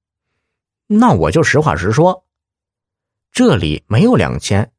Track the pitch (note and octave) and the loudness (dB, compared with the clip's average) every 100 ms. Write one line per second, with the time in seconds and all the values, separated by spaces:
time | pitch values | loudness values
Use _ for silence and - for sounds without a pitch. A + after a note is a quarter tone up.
0 | _ _ _ _ _ _ _ _ _ G#3 | _ _ _ _ _ _ _ _ _ 0
1 | A#3+ A2 D2+ D#3+ D#3 C3+ D3+ E2 F2+ A2+ | 2 2 0 0 0 0 -2 -2 -2 0
2 | F3+ F3+ _ _ _ _ _ _ _ _ | 0 -2 _ _ _ _ _ _ _ _
3 | _ _ _ - B3 A#2+ E2 D2+ - A2+ | _ _ _ -2 0 0 -2 -6 -2 0
4 | A3+ A3+ D2 B1 - G2+ - | 2 2 -2 -6 -4 -4 -4